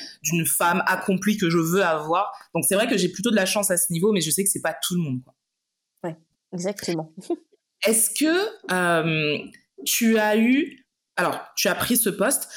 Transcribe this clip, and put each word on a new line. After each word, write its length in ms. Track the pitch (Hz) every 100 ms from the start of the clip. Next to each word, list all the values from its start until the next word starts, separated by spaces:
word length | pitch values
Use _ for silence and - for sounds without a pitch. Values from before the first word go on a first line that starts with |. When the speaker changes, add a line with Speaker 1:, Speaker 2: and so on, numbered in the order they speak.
| - -
Speaker 1:
d'une 240 | - 170 160
femme 380 | - 180 190 -
accomplie 500 | 190 - 185 202 208
que 140 | 170
je 80 | 170
veux 240 | 160 185
avoir. 500 | 180 156 151 170 208 - -
Donc, 100 | 165 143
c'est 100 | 196
vrai 100 | 247
que 100 | 214
j'ai 120 | 180
plutôt 240 | - 220
de 20 |
la 100 | 226
chance 280 | 190 214 202
à 40 | 175
ce 160 | -
niveau, 200 | 165 202
mais 80 | 202
je 100 | 160
sais 140 | 156
que 40 | 196
c'est 120 | -
pas 100 | 160 - -
tout 80 |
le 60 | 180
monde, 180 | 156 127
quoi. 100 | 131 _ _ _ _ _ _ _
Speaker 2:
Ouais, 120 | 175 160 _ _ -
exactement. 580 | 180 180 202 - 170 160 - -
<laughs> 560 | 339 _ _ _ -
Speaker 1:
Est-ce 260 | - 220 -
que, 640 | - 302 349 427 440 -
euh, 640 | 185 175 165 160 156 151 147 - - _ -
tu 320 | - - 226 220
as 200 | 214 214
eu, 500 | 233 269 349 - _ _ _ -
alors, 240 | 170 - - -
tu 100 | 180
as 80 |
pris 220 | 180 - 247
ce 120 | 202
poste, 400 | 175 214 - -